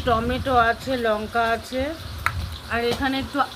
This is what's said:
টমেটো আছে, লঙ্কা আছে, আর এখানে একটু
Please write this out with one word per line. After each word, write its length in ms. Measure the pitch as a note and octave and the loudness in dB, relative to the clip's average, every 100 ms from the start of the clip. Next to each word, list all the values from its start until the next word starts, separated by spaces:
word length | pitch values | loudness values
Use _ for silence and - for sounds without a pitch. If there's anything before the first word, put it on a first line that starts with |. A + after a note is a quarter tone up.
টমেটো 500 | B3+ A3+ A#3 B3+ C4 B3 | 2 2 2 0 4 6
আছে, 400 | A3+ A#3 B3+ C4 | 6 2 0 0
লঙ্কা 440 | A3+ G#3+ G#3+ A#3 | 2 0 0 0
আছে, 420 | A3+ A3+ - B3+ C#4 D#4+ - - - - - - - | 2 0 -2 -4 -2 -4 -10 -6 -6 -4 -6 -8 -4
আর 140 | A3+ | -2
এখানে 340 | A#3+ A#3+ C4+ C4+ | 0 0 0 0
একটু 220 | - C#4+ B3+ | -2 -2 0